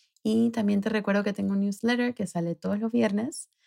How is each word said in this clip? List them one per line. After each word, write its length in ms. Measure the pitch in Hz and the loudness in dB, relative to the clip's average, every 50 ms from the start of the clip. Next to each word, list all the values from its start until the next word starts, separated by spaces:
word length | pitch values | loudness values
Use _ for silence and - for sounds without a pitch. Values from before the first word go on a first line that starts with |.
| _ _ _ _ | _ _ _ _
Y 280 | - 214 220 226 233 233 | -2 0 2 4 2 2
también 320 | 226 226 208 202 202 196 | 2 0 0 2 2 2
te 80 | 196 220 | 0 0
recuerdo 340 | 220 208 202 196 196 202 202 | -2 -2 0 0 0 2 0
que 80 | 208 | 0
tengo 200 | 202 202 196 196 | -2 -2 -2 0
un 80 | 196 196 | 0 0
newsletter 540 | 202 202 202 - 226 233 247 240 247 247 240 | 0 0 -2 0 0 0 2 2 0 -2 -2
que 120 | - 190 | -4 -6
sale 280 | - - 175 170 170 165 | -4 -2 -2 -2 -2 -4
todos 240 | - - 190 202 208 | -4 -4 -4 -2 -2
los 140 | 226 220 | -2 0
viernes 560 | 240 240 220 202 202 208 233 302 - - - _ _ _ _ | 2 2 2 2 2 0 -2 -4 -6 -10 -16 _ _ _ _